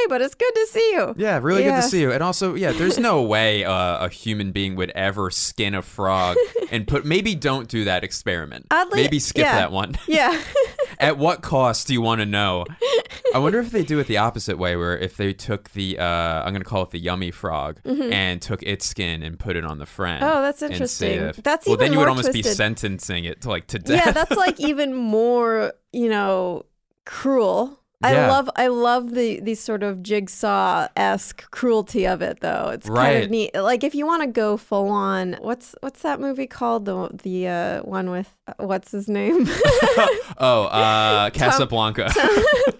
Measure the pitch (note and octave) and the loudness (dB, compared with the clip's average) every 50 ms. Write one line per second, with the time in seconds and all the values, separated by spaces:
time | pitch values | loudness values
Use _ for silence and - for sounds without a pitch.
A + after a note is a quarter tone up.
0 | A#4+ G4+ C4+ B3 B3+ C#4 - - A#4+ B4+ A#4 A4 A4 A4 - A4 A4+ A4+ G4+ E4 | 2 2 2 0 0 -2 -2 0 0 2 2 2 0 0 0 2 2 2 2 2
1 | G#3 - - - G#3 G#3+ F#3 C#3 A#2+ D#3 F#3 G3 - - C4+ B3+ A#3+ B3 F#3+ F3+ | 0 -2 -2 -2 0 0 0 2 2 2 4 4 4 4 4 4 2 2 2 2
2 | D3+ B2+ B2 C3+ E3 F3+ F3 - G3 F#3 D#3+ D#3+ F#3+ D3+ D#3+ D#3+ D3+ - - - | 2 2 2 2 0 0 0 0 0 -2 0 0 0 0 0 2 2 2 2 2
3 | A#3 A#3 F#3 D3 B2 G#2+ G#2+ G#2+ A2 A2 G#2+ G2+ F#2+ F#2 F#2 F#2 F2+ F2+ F2 - | 4 4 4 4 4 4 4 4 4 4 2 2 2 0 2 2 2 0 0 0
4 | - F2 - - - A2+ A2 G#2 G2+ G2 F2+ G2+ G2 F#2+ F#2 F#2 F#2 F2 - - | -2 -4 -6 -6 -6 -4 -4 -2 -4 -4 -4 -2 -4 -2 -2 -4 -4 -4 -2 -2
5 | F#2+ G2 G2 G#2 G2 F2+ - - - - - - G#2+ G2+ G2+ F#2+ - - - - | -2 -2 0 -2 -2 -2 -2 -2 -4 -4 -2 -2 -2 0 0 -2 -6 -6 -6 -2
6 | G2 F#2+ F#2+ F#2+ F#2 F2+ F2+ B4 B4 - - A#4 G4 - - A#2 G#2 A2 C3+ C#3+ | 0 2 2 2 2 2 2 2 0 0 -2 -6 -4 -4 -4 -4 -2 -2 -2 -2
7 | - D3 E3 G3 G3 A3 G3 D3 A#2+ C#3+ C3+ C3 A2+ A2 - A2+ G#2 G2 F#2 F2+ | 0 0 0 0 0 0 -2 -2 -2 -2 -2 -2 -4 -4 -4 -2 0 0 0 0
8 | - - - - - A2 F2+ E2+ D#2 C#2+ A#1 B1+ - - - E4 F4+ F4 - - | -2 -4 -8 -6 -4 -4 -4 -4 -4 -8 -12 -10 -4 -2 0 0 0 2 2 2
9 | C3 C#3+ - D3 - - - C#4 D4+ C#4+ A3+ G3+ F#3+ - F#2+ F#2+ G#2 - C#3+ - | 2 2 2 -2 -2 -2 0 2 2 2 2 2 0 0 0 -2 -2 -2 -4 -6
10 | - - D#4 D#4 C4+ B3 E4+ D#4 - - - C#5+ B4+ - - - C#5 - - - | -2 0 2 2 4 2 2 -2 -4 -2 0 0 0 0 -2 -4 -6 -6 -2 0
11 | - D3 D#3 C#3 D3 E3 F3 - - - D#3 C3+ B2+ B2 A2 - - - C3+ A#2+ | 0 2 2 2 2 0 0 0 -2 0 2 2 4 2 2 0 -2 0 0 2
12 | A2+ A2+ A#2 A2 G#2+ G#2 G#2 G2+ G#2 G2 F2+ F2+ F2 - E3 - A#4 C5+ C#5+ - | 2 2 2 2 0 0 0 0 2 0 0 -2 -4 -6 -6 -4 -2 0 0 0
13 | - - - - - - - C3 C#3 E3 G3 A#3+ A#3+ - - F3 E3 - D3+ D3 | 0 -2 -8 -4 0 2 2 4 4 2 2 0 0 0 -2 -2 0 0 0 -2
14 | C3+ - A2+ G2+ G#2+ A#2 - A2+ - - F#2 E2 F2+ F2 F2 F2 E2+ F2 F2 - | 0 0 0 2 2 0 0 -4 -4 -4 -4 -2 -2 -2 0 0 -2 -2 -2 -2
15 | - F#2 - - G#2 G2 F#2 - - - G#2+ G2 - - - G2+ F#2+ F#2+ F#2 - | -4 -6 -4 -4 -4 -4 -4 -4 -6 -6 -6 -6 -8 -10 -8 -6 -6 -4 -4 -2
16 | F2 F2 E2+ E2+ E2+ E2 E2 D#2+ - - F#2+ G2+ F#2 - G#2 G2 F#2 - - F2 | -2 -2 0 0 0 -2 -2 -4 -4 -4 -4 -6 -6 -4 -4 -4 -4 -4 -6 -6
17 | E2+ F2 F2+ F#2 F#2 F2 E2+ - - F2+ D#2 D2 C#2 D2+ D#2+ - - - B3+ C#4+ | -6 -4 -4 -4 -4 -6 -8 -8 -6 -4 -4 -4 -4 -6 -8 -10 -6 -6 -4 -4
18 | C4+ A#3 A3 G2 F#2+ F#2 F2+ F2 - - G#2+ - - - G2+ F#2+ - - - - | -2 -2 -2 -2 -2 -2 -4 -4 -6 -8 -8 -6 -6 -6 -6 -4 -6 -6 -4 -4
19 | F#2+ E2+ E2+ D#2+ D#2 D#2 E2+ - - G#2 F2+ E2+ D#2+ D#2 D2+ D2 C#2+ - - - | -4 -4 -4 -6 -8 -10 -10 -10 -8 -6 -6 -6 -6 -8 -8 -10 -12 -12 -8 -6
20 | F#2+ F2 E2 - C4+ D4+ D#4+ C#4+ C4+ C#4 C#4+ - D4 D4+ - - C4+ A#3+ - - | -6 -4 -4 -2 -2 0 0 0 0 -2 -4 -4 -6 -6 -4 -4 -4 -4 -4 -4
21 | F#3 - G3 E3+ D#3+ D#3 D#3 - - D4 D4+ D#4+ - G4 - - - C#4+ D4 - | -2 -2 -2 -2 -4 -6 -6 -4 -2 -2 -2 0 2 2 2 4 4 4 4 4
22 | - - C4 C4 - C4 C4 A2+ G#2 A3+ G#3 G2 G#2+ G#2+ A2+ - - G#2 F#2+ F2+ | 4 4 4 2 2 0 0 0 0 0 0 0 0 0 0 -2 -4 -4 -4 -4
23 | - - F#2 F2 E2+ E2+ - - - B2 G2+ E2+ - - - G#2 E2+ - D4 F4 | -6 -6 -6 -4 -4 -6 -8 -8 -6 -6 -4 -6 -6 -6 -10 -6 -2 2 2 4
24 | E4+ - - D#4 E4 - C#4+ G4 F#4 F#4 D#4+ - C#4+ D4+ D4 C#4 D4 C4+ C4 B3+ | 4 4 4 2 2 2 2 2 2 2 0 0 -2 -2 0 0 0 -2 -2 -2
25 | A#3+ A3 G#3+ A3 A#3 A#3+ B3 A#3+ A#3 A3+ A3+ A3 G#3 - - _ _ _ - B3 | -2 0 2 2 4 4 2 2 2 2 2 0 0 -2 -4 _ _ _ -4 -2
26 | A#3+ A3+ A3 G#3 G3+ G3 F#3+ F#3 F#3 F3+ F3 C#3 - _ _ _ _ _ _ _ | 0 0 2 2 2 0 0 0 0 -2 -4 -8 -10 _ _ _ _ _ _ _
27 | - - - - - C4+ C4+ B3+ A3 F#3+ F#3 F#3+ A#3 C4+ C#4+ - _ _ _ - | -20 -16 -10 -4 0 2 4 4 4 4 2 2 0 -2 -6 -14 _ _ _ 0
28 | - B3+ C4+ D4 D4 C4 C4+ C#4 C4 C4 - - B3 B3+ B3 A#3+ A#3+ A#3+ A#3+ B3+ | 2 4 6 6 6 6 4 4 2 0 0 0 2 2 2 2 2 2 2 2
29 | A#3+ A#3+ A#3 B3 A#3+ A3+ G#3 - F#3+ G#3+ A3+ - - - A3 G3+ G3+ G3+ G3 F#3 | 0 -2 -2 -2 0 0 -2 -4 -4 -4 -4 -4 -4 -6 -4 -4 -2 -4 -4 -6
30 | F3+ G3+ G#3 G#3 G3 F#3 - - - G#3 G3+ G3 F#3+ F#3 F3+ E3 D#3+ - - - | -4 -2 -2 -2 -2 -4 -6 -4 -2 0 2 2 2 2 2 0 -2 -2 -2 0
31 | G3+ G3 G3 F#3+ - - - - - - - - - B3 A3+ G#3+ G3+ - - A3+ | 0 0 0 -2 -4 -8 -12 -14 -16 -16 -8 -2 0 2 2 2 0 -2 -2 0
32 | F#3 F#3 F#3 - - - - - - E3 - - - - - - - G#2+ A2 A#2+ | 0 0 0 -2 -4 -6 -6 -4 -4 -4 -2 -2 -4 -4 -6 -6 -6 -2 2 4
33 | B2+ C#3 C#3 A3+ A3 G3 A3+ A3+ G#3 - - - G3 A3 B3+ A#3 B3+ C#4 D4 C#4+ | 4 4 4 4 2 0 0 -2 -2 -2 -2 -2 0 2 2 2 0 -2 -2 -2
34 | D4 D#4 E4+ E4 D4+ C4 A3 A#3+ G#3+ G#3+ G#3 A3+ - - G#3+ G3 G3 G3+ G#3 G3+ | -2 0 0 0 -2 -2 -2 0 0 0 0 -2 -4 -4 -2 0 0 0 0 0
35 | G3 G3 F#3+ F#3+ F#3 F3+ F3 - - G#3+ A#3+ B3 - - - - - C4+ - - | 0 0 0 -2 -2 -4 -6 -6 -6 -6 -6 -6 -8 -14 -14 -12 -12 -12 -10 -6
36 | - D#4+ C#4+ - C#4 C#4 C4+ C4 C4+ B3 - - B3 A#3 A#3 A3+ G#3 G3+ F#3+ F#3 | -4 -4 -4 -2 -4 -4 -4 -4 -6 -8 -6 -4 -2 -2 -2 -2 -2 -4 -4 -4
37 | F3+ - - F#3+ - F#3+ F#3 F#3 F3+ F3+ F3 F3 E3+ - - - - - F#3+ F#3+ | -6 -8 -8 -10 -8 -6 -4 -4 -2 -2 -2 -2 -2 -4 -4 -6 -6 -6 -6 -4
38 | F#3 F3+ F3+ F3+ F#3+ - _ _ _ - - - - F#3+ F#3+ F#3 - - - G3+ | -4 -4 -4 -6 -6 -8 _ _ _ -16 -12 -8 -4 -4 -4 -4 -4 -6 -8 -8
39 | G3+ G#3+ G#3 G3+ G3+ G#3 E4 F4+ B3+ - E4+ - A#4 D5 B4+ A#4+ - - A#4+ A#4+ | -4 -2 -2 0 2 2 2 2 2 2 2 2 4 4 4 4 4 4 4 4
40 | D5+ C#5 A4+ G#4 - - F3+ - C3 B2+ B2 A2+ G2+ - - A2 A2 A2 A2 A2 | 4 2 2 0 -4 -10 -4 2 4 4 4 4 2 2 2 2 4 4 4 4
41 | G#2+ G#2+ G#2+ G#2+ G#2 G#2 - - B2+ - C4 C4+ C3+ - B2 A2+ A2 G#2+ G#2+ - | 4 4 4 4 2 2 0 0 2 4 4 2 2 0 0 0 0 0 0 0
42 | G#2+ - - G#4 - - G#4 G4+ A4 D5+ D5 B4 C5 C5+ - | 0 2 2 2 4 4 4 4 4 4 4 4 2 2 0